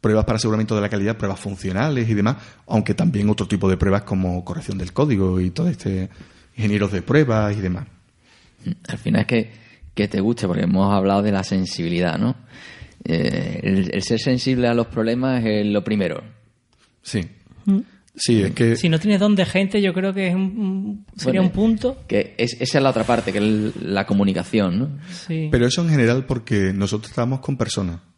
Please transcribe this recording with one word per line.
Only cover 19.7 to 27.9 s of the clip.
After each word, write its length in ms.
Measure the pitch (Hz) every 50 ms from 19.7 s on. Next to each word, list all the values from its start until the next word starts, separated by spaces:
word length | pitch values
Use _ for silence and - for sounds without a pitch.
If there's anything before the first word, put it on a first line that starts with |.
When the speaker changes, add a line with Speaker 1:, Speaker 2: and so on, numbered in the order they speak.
| 196 214
Speaker 3:
yo 140 | 202 190 175
creo 180 | 185 185 196 190
que 160 | 196 190 180
es 60 | 175
un, 80 | 185 190
un, 640 | 190 190 233 208 190 190 190 196 214 208 202 - _ -
sería 240 | - - 254 - -
Speaker 2:
Bueno, 20 | 185
Speaker 3:
un 80 | 180 180
punto. 500 | 190 208 226 226 214 - 254 269 - - -
Speaker 2:
que 260 | - 104 - - -
es, 180 | - 117 117 - -
esa 180 | 127 127 - 147
es 40 | 135
la 80 | 135
otra 140 | 120 113 113
parte, 280 | 120 120 113 110 113 98
que 60 | 104
es 380 | 101 107 110 107 107 107 - - -
la 220 | - 98 98 98
comunicación, 720 | - 101 98 101 98 95 92 87 - - 110 101 92 87 98
¿no? 100 | 127 151 143 139 151 180 175 170 -
Speaker 3:
Sí. 220 | - 165 160 156 151
Speaker 1:
Pero 160 | 151 123 120
eso 160 | 123 131 - 170
en 80 | 165
general 360 | 156 143 120 113 120 131 131
porque 460 | - 131 120 110 - 123 101 95 95 95
nosotros 360 | 98 98 98 104 107 110 -
estamos 300 | - - 120 123 135 131
con 160 | - - 147
personas 440 | 123 120 110 - - 98 90